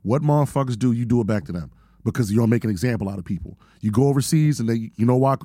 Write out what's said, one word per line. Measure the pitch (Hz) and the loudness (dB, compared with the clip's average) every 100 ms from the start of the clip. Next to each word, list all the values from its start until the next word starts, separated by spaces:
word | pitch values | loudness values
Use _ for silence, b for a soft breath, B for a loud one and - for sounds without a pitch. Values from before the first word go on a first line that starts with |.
what | 92 135 | -2 0
motherfuckers | 147 147 139 143 131 113 | 2 2 2 -2 -4 -2
do, | 123 | 0
you | 117 120 | 0 0
do | 120 | 0
it | 104 | 0
back | 104 78 | -2 -4
to | |
them | 87 71 b b b | -8 -10 b b b
because | 110 - 107 | -4 -2 0
you're | 107 113 | 2 2
making | 120 113 | 2 0
an | |
example | 92 123 110 98 | -2 -2 -2 -4
out | 98 | -8
of | |
people. | 85 95 - - b b | -8 -8 -10 -18 b b
You | 107 | -2
go | 104 139 | 2 4
overseas | 139 - 160 151 139 | 2 2 2 2 0
and | 113 | -2
they, | 117 113 - | -2 -4 0
you | 117 | 2
know | 127 | 4
why | 135 135 | 2 0